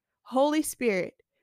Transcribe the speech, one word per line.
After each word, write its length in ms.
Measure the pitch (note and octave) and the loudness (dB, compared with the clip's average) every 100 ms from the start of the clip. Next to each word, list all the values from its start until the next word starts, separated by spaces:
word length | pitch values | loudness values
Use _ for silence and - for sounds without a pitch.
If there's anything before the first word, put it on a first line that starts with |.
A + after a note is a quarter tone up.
| _ _ | _ _
Holy 380 | - B3+ C#4+ D4+ | -4 2 2 2
Spirit, 640 | D4+ - A#3+ F#3+ - - _ _ | -2 -2 -2 -2 -4 -10 _ _